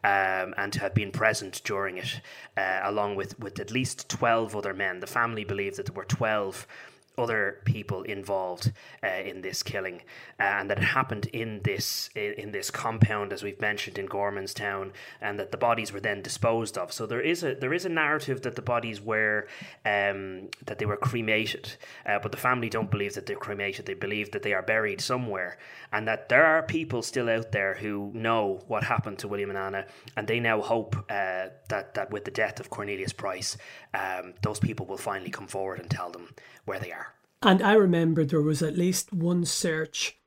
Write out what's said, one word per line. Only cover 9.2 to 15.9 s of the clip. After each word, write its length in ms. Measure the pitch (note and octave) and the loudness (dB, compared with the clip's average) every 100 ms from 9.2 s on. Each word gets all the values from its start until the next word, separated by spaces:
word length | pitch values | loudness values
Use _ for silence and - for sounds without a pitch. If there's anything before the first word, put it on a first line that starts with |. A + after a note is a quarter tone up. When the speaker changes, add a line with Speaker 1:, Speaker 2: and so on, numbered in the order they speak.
| F#2+ F#2 | -4 -8
Speaker 1:
this 220 | F#2 F#2 | -6 -6
killing, 400 | - G#2 F#2+ F2 - - - - | -4 -4 -6 -8 -16 -20 -20 -2
uh, 20 | |
and 260 | G2 G2+ G2 | 0 2 0
that 100 | G2+ | 2
it 60 | |
happened 420 | G2 C3 C3 G#2+ - | 2 2 0 -2 -4
in 340 | A#2+ A2+ G#2 | -4 -6 -2
this, 480 | G2+ G2 - - - - | -2 -2 -2 -4 -6 -4
in, 160 | G#2 | -4
in 180 | G#2 G#2 | -4 -6
this 180 | G2+ - | -6 -6
compound, 600 | - A2+ A2+ G#2+ G#2+ G2+ | -4 -4 4 4 4 -2
as 100 | G2 | -4
we've 180 | G#2 G2 | -6 -2
mentioned, 380 | G#2 G#2 - - | -2 -2 -4 -6
in 100 | F#2+ | -4
Gormanstown, 800 | G2 G2+ G2+ G2 - G#2 G2 F#2+ - - - | -2 -2 -2 -6 -4 -2 -2 -6 -10 -18 -8
and 180 | G#2 G#2 | -6 -4
that 140 | G2 | -6
the 40 | - | 0
bodies 360 | A#2+ A2+ G#2+ | 2 2 0